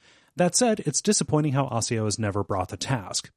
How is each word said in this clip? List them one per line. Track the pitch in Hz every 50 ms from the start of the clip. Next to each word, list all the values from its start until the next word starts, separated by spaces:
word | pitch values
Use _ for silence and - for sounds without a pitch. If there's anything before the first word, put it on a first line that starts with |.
| _ - - _ _ _ _
That | - 175 175 -
said, | - 254 233 214 -
it's | - 151 - -
disappointing | - 208 214 - 165 - - 151 151 151 131
how | 139 135
Osseo | - - 117 110 - 120 110 107
has | 107 104 -
never | 110 101 95 104 98
brought | - 104 95 92 -
the | -
task. | - - - 135 117 92 - - - - - _